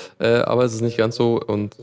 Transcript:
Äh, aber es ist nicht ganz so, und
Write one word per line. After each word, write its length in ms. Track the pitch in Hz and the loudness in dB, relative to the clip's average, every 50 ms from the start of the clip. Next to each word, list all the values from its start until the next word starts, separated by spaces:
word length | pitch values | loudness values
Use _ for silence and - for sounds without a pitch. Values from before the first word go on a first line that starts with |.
| - - - - | -16 -16 -10 -2
Äh, 200 | - 113 117 120 | 0 2 2 2
aber 240 | - - 113 123 123 | 2 2 2 2 2
es 100 | 120 110 | 0 0
ist 60 | 110 | -2
nicht 160 | 117 120 117 - | -4 -2 0 0
ganz 160 | 110 110 117 | 0 0 2
so, 260 | - 120 117 117 - | 0 0 2 2 0
und 340 | - - 104 104 104 104 - - | -2 -2 -2 -2 -4 -6 -8 -14